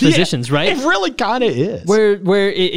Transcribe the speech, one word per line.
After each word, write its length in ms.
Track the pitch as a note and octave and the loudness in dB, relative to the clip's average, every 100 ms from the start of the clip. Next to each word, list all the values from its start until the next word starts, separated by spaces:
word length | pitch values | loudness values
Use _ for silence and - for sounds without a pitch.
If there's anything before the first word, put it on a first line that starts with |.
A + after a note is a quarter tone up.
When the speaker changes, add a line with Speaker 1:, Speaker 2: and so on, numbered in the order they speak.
| B3+ | 4
Speaker 1:
physicians, 420 | - F#3 C3 A#2+ | 4 2 -2 -2
right? 260 | C#3+ F3 E4 | -2 0 -2
Speaker 2:
it 80 | C#4 | 0
really 260 | G4 F4+ | 0 -2
kinda 340 | - G#3+ B3 A#3 | -4 -2 0 -2
is. 380 | A#2+ F3 - E3+ | -2 -2 -4 0
Speaker 1:
Where, 300 | G#3+ G#3+ G3+ | 2 2 2
where 340 | E3+ G3+ G3 | 0 0 0
it, 200 | D#3 F3+ | 0 -2